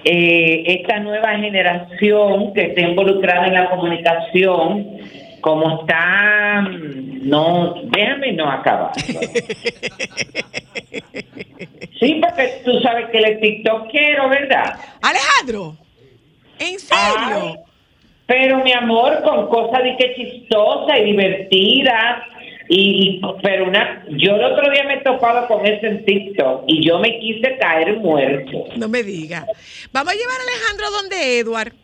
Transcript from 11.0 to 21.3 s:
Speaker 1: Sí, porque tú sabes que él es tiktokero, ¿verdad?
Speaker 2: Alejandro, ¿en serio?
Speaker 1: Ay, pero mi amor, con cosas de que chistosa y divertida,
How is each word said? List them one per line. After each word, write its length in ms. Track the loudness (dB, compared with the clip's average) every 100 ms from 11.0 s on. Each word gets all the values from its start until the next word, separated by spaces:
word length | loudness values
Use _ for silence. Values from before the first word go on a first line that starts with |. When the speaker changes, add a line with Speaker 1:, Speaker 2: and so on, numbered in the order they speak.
| -12 -16 -14 -18 -18 -18 -20 -18 -18 0
Speaker 1:
Sí, 180 | 0 2
porque 440 | 0 0 -2 -2
tú 160 | -2 2
sabes 300 | 2 0 -2
que 80 | 2
él 60 | 2
es 140 | 2
tiktokero, 880 | -2 0 -2 -2 -2 0 2 2 2
¿verdad? 440 | 0 2 0 0 -6 -18 -4
Speaker 2:
Alejandro, 760 | -2 0 2 2 0 -8 -10 -16 _ _ _ _ _ _ _ -10
¿en 200 | -8 -8
serio? 160 | -2 0 2 0
Speaker 1:
Ay, 360 | -2 -4 -6 -10 -20 _ _ _ _ _ -2
pero 380 | 2 2 2
mi 80 | 2
amor, 500 | 2 2 2 4 2
con 260 | 2 0 2
cosas 320 | 0 2 0
de 140 | 0 0
que 160 | -2
chistosa 840 | -2 -12 -14 -2 2 2 2 0 2
y 60 |
divertida, 1200 | 2 2 2